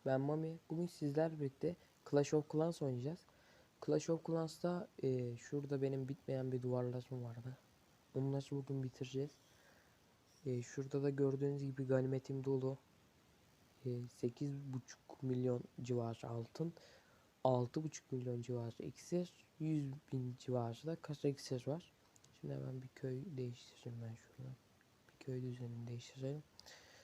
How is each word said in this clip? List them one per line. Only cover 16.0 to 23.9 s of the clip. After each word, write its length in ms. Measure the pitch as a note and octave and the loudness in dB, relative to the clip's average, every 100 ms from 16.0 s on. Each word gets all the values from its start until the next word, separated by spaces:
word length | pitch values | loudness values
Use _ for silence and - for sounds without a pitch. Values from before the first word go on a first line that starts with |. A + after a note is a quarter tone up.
| A#2 A2+ C3 | 0 -4 -4
altın, 440 | A#2 A2+ - E3 - - - - - - _ | -4 -6 -4 -4 -4 -20 -20 -20 -20 -20 _
altı 400 | C3 B2 A#2+ D#3 | 6 6 4 0
buçuk 280 | D#3 - - | -2 -6 -6
milyon 300 | B2+ B2 A#2+ | -4 -2 -2
civarı 400 | A#2+ B2 A#2 - | -2 -2 -4 -6
iksir, 500 | D3+ - - F3 F3 - - - | -10 -10 -2 -2 -2 -10 -20 -4
yüz 320 | D#3 D#3 C#3 C#3 - | 0 2 0 -6 -4
bin 240 | C3 B2 B2 | -2 -2 -6
civarı 480 | - B2 A#2 A2+ D#3 | -2 0 0 -4 -6
da 100 | E3 | -6
kasa 320 | - C#3+ C#3+ | -6 0 0
iksir 380 | C3 - B2+ C3 | 0 -4 -2 -2
var. 260 | E3 - _ - - - - | -4 -6 _ -20 -20 -20 -10
Şimdi 140 | C#3+ | -6
hemen 280 | C#3 C3+ C3 | -4 -4 -6
bir 60 | B2+ | -10
köy 340 | - C3 B2+ F3+ | -8 -4 -4 -6
değiştireceğim 720 | C3 B2 B2 - - B2 | -4 -6 -6 -16 -12 -10